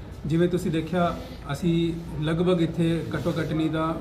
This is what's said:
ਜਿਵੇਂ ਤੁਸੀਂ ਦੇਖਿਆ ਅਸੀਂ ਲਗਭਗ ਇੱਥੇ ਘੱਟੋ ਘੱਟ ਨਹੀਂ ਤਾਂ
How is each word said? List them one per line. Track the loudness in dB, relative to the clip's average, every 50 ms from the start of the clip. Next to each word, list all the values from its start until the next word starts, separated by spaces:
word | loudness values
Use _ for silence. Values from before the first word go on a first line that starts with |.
| -12 -12 -12 -8 -4
ਜਿਵੇਂ | 0 2 4 4 4
ਤੁਸੀਂ | 2 0 0 0
ਦੇਖਿਆ | 0 0 -2 0 0 2 2 2 0 -4 -8 -10 -12 -10 -8 -6
ਅਸੀਂ | -6 0 2 2 4 4 2 2 0 -4 -6 -8 -6 -4 -2
ਲਗਭਗ | 0 0 2 4 4 4 4
ਇੱਥੇ | 2 0 2 2 2 2 2 0 -2 -4 -4
ਘੱਟੋ | -2 -2 -2 -2 -2
ਘੱਟ | -2 -2
ਨਹੀਂ | 0 0 0 0
ਤਾਂ | 0 0 0 -2 -2 -4